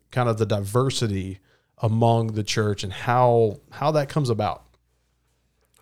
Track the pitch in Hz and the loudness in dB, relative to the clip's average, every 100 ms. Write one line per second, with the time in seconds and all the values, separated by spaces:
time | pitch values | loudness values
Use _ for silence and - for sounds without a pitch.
0 | _ 127 120 110 107 104 98 120 135 - | _ -2 0 0 0 -2 0 0 0 0
1 | 117 98 95 95 _ _ _ _ 113 110 | -2 -2 -6 -10 _ _ _ _ -2 2
2 | 117 117 113 107 104 117 107 98 95 - | 4 2 0 -4 -4 -2 -2 -2 -6 -6
3 | - 123 123 117 110 98 _ - 143 151 | -2 2 4 4 2 0 _ -4 0 0
4 | 139 156 131 107 101 - _ _ _ _ | 0 -2 0 0 -2 -6 _ _ _ _
5 | _ _ _ _ _ _ _ _ | _ _ _ _ _ _ _ _